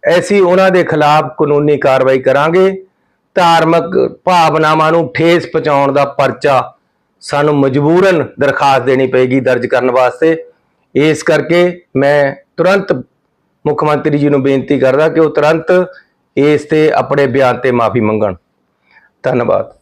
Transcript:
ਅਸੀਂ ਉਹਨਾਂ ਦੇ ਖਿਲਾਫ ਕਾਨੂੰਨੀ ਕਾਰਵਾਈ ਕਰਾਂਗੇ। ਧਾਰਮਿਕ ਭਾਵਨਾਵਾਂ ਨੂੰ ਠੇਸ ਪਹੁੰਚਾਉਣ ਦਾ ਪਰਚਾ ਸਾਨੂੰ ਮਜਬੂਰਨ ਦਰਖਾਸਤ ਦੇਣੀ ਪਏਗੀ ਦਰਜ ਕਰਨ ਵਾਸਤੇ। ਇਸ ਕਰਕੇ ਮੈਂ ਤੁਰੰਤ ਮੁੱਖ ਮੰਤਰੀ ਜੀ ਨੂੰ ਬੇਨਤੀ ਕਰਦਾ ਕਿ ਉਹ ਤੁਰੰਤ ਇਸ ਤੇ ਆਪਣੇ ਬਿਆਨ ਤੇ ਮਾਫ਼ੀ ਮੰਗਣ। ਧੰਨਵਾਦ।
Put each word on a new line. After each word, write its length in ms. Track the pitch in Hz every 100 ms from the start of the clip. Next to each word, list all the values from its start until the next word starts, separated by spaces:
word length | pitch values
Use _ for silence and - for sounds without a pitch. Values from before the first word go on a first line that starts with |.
| -
ਅਸੀਂ 320 | 175 170 202
ਉਹਨਾਂ 280 | 180 185 190
ਦੇ 120 | 185
ਖਿਲਾਫ 420 | 170 156 147 151 143 -
ਕਾਨੂੰਨੀ 400 | 147 147 147 143
ਕਾਰਵਾਈ 420 | 143 131 131 131
ਕਰਾਂਗੇ। 520 | 131 135 151 175 190 196 190 _ _ _ _ -
ਧਾਰਮਿਕ 640 | 170 165 160 170 170 185 127 - -
ਭਾਵਨਾਵਾਂ 680 | 180 160 151 156 156 156
ਨੂੰ 200 | 165 160
ਠੇਸ 320 | - 165 170 -
ਪਹੁੰਚਾਉਣ 440 | 160 151 143 139
ਦਾ 100 | 139 143
ਪਰਚਾ 480 | - 135 117 147 135 - _ _ _ _ _
ਸਾਨੂੰ 320 | - 143 147 147
ਮਜਬੂਰਨ 680 | 135 131 147 175 196 175 127 -
ਦਰਖਾਸਤ 440 | 139 143 143 135
ਦੇਣੀ 240 | 123 131 131
ਪਏਗੀ 320 | 131 127 135
ਦਰਜ 260 | 123 123 120
ਕਰਨ 260 | 131 127
ਵਾਸਤੇ। 440 | 123 127 - 160 165 - _ _ _ _ -
ਇਸ 280 | 151 151
ਕਰਕੇ 400 | - 156 135 170 175 175 _ 135
ਮੈਂ 400 | 139 147 139 139 _ -
ਤੁਰੰਤ 360 | 170 196 - 139 123 _ _ _ _ _ -
ਮੁੱਖ 180 | 147
ਮੰਤਰੀ 340 | 151 147 151 147
ਜੀ 120 | 147
ਨੂੰ 120 | 143
ਬੇਨਤੀ 360 | 135 135 135 143
ਕਰਦਾ 300 | 127 135 156
ਕਿ 100 | 160
ਉਹ 100 | 156
ਤੁਰੰਤ 400 | 151 147 160 160 185 180 - _ _ _ -
ਇਸ 280 | 143 147 147
ਤੇ 240 | 156 156
ਆਪਣੇ 340 | - 135 139 139
ਬਿਆਨ 300 | 123 131 120
ਤੇ 140 | 135
ਮਾਫ਼ੀ 260 | 123 113 110
ਮੰਗਣ। 340 | 107 110 104 90 _ _ _ _ _ _ _ _
ਧੰਨਵਾਦ। 500 | 131 127 117 95 - _